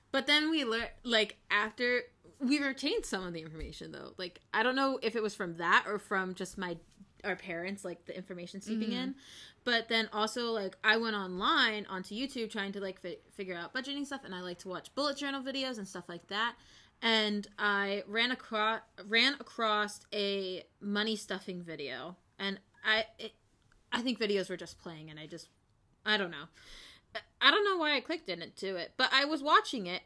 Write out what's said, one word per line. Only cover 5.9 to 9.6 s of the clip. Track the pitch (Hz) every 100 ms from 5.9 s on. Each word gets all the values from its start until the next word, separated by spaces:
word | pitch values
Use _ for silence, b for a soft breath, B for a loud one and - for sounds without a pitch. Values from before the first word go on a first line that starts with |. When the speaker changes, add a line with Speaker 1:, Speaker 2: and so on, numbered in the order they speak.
| 208
Speaker 1:
from | - 196 185
just | 180 185 -
my, | 180 170 - - - -
our | 208 180
parents, | 185 170 180 202
like, | 185 170 -
the | 170
information | 180 180 175 190
seeping | 196 220 214
Speaker 2:
Mm-hmm. | 247
Speaker 1:
in. | 262 269 B B B B